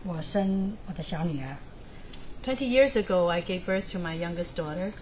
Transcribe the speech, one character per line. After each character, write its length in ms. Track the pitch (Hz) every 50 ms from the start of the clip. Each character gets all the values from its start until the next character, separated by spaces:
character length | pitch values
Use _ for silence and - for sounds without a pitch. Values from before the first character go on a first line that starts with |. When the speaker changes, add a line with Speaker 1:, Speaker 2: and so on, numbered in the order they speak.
| -
Speaker 1:
我 180 | 185 170 160
生 560 | 160 - - 202 196 190 190 190 190 196 214 - -
我 60 | 196 160
的 80 | - 160
小 200 | - 175 156 170
女 180 | 170 147 135 131
儿。 140 | 131 143 143 - - - - - - - - - - - - - - - - -
Speaker 2:
Twenty 220 | 254 262 254 277
years 260 | 247 247 262 277 269
ago, 360 | - 220 202 - 190 185 175
I 140 | 175 170 175
gave 240 | 170 - 185 180 -
birth 260 | - 190 190 196 -
to 80 | - 185
my 160 | 175 165 165
youngest 380 | 165 170 170 170 170 175 - -
daughter. 360 | - 160 151 156 175 185 208 208 -